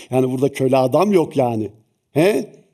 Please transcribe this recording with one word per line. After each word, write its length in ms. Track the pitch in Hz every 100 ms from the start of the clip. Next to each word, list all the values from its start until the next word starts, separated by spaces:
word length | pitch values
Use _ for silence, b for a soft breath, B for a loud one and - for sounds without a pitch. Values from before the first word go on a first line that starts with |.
| B
Yani 220 | 127 127
burada 200 | 127 135
köle 240 | 139 131 131
adam 360 | 131 147 202
yok 240 | 190 151 127
yani. 340 | 120 113 104 - _ _ _
He? 400 | 143 180 254 - - _